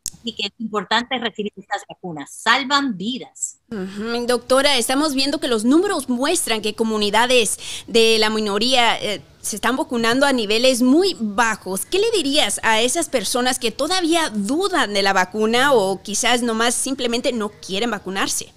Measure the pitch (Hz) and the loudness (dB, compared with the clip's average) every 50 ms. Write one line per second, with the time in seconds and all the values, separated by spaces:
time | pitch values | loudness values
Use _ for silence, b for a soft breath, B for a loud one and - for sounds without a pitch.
0 | _ - - - _ 233 214 - 208 202 - _ 226 208 202 208 185 - 220 226 | _ -10 -10 -8 _ -12 -10 -8 -10 -10 -8 _ -10 -6 -6 -6 -4 0 -2 -2
1 | 240 240 269 247 233 220 - - 202 208 - - 190 _ 208 196 - _ - - | -2 -2 -6 -6 -6 -6 -6 -6 -8 -8 -8 -12 -10 _ -8 -8 -8 _ -18 -14
2 | - 180 165 147 139 - - - - 220 233 262 277 254 285 285 285 269 214 170 | -12 -12 -10 -10 -12 -14 -16 -6 0 0 0 2 0 0 0 0 0 0 -4 -4
3 | 185 226 262 226 151 - _ - - - - _ _ _ 233 208 185 190 196 202 | -6 -6 -6 -8 -10 -14 _ -12 -12 -12 -12 _ _ _ -8 -8 -8 -8 -8 -8
4 | 208 226 233 240 240 233 247 240 240 - 254 262 277 285 285 247 226 - 262 277 | -6 -6 -4 -4 0 0 -2 -2 2 2 2 4 4 4 2 2 2 0 0 0
5 | 302 320 269 262 269 277 285 294 - 285 240 220 208 240 277 330 381 415 392 320 | 0 0 0 0 0 0 -2 -2 0 0 0 0 2 4 4 4 4 2 0 -2
6 | 254 - 247 240 262 294 359 - - - 226 220 196 208 - - 226 220 220 214 | -2 -2 -2 -2 0 0 0 0 0 -2 -4 -2 -4 -6 -4 -2 -2 0 0 0
7 | 208 208 196 214 240 247 254 247 220 185 - - - - - - - - - 233 | 0 2 4 2 4 4 4 4 4 2 -2 -6 -8 -12 -12 -12 -12 0 2 4
8 | 226 226 226 220 214 214 220 214 214 208 196 208 226 247 262 247 240 226 190 - | 4 6 4 4 2 2 0 0 -2 -2 0 0 0 2 2 4 4 4 2 0
9 | - 214 202 - - - - _ - - - 202 - 220 247 269 311 - 254 233 | -2 -6 -6 -6 -10 -16 -20 _ -10 -10 -8 -2 -2 -2 0 0 -2 -4 -2 0
10 | 226 233 233 262 277 285 269 247 220 196 214 226 247 262 262 220 247 254 269 320 | 0 2 2 4 2 2 2 0 0 0 0 2 4 2 4 4 4 6 6 6
11 | 381 392 - - 233 208 196 202 240 226 214 - - 185 190 196 - - - 381 | 4 2 0 -2 -6 -6 -2 0 0 0 0 -4 -6 -8 -6 -6 -6 -2 0 0
12 | 415 466 453 403 294 277 277 302 262 208 202 - - 220 226 220 233 254 - 339 | 2 2 0 0 0 0 0 2 0 0 -2 -2 0 0 2 2 2 0 0 -2
13 | 320 - - 247 196 - - 247 247 254 - - - 226 214 - 269 311 370 381 | -4 -2 -2 -4 -2 -2 -2 0 0 0 -2 -2 -4 -6 -4 -2 -4 -2 -2 -2
14 | 359 302 339 339 311 285 214 214 196 202 262 320 392 403 370 302 247 208 208 196 | 0 2 2 2 0 0 -2 -4 -4 -2 -2 -2 -2 0 0 0 0 0 0 2
15 | 196 196 196 190 185 185 - 214 214 220 233 247 262 294 285 233 190 190 196 - | 2 4 4 2 2 0 0 -2 0 2 2 2 4 4 4 4 4 2 0 -4
16 | - - 196 - - 233 247 247 233 240 220 220 226 247 240 - - 262 269 262 | -6 -6 -6 -2 2 2 2 2 0 -2 0 0 0 0 0 -2 -4 -4 -4 -4
17 | 247 247 233 240 254 294 247 233 208 208 - - - - 185 196 226 240 214 196 | -4 -2 -2 0 -2 -2 -2 -2 -4 -6 -8 -12 -12 -8 -4 -4 -2 -2 -4 -6
18 | - 180 190 196 240 - - - - - _ | -6 -6 -4 -4 -2 -2 -4 -6 -8 -10 _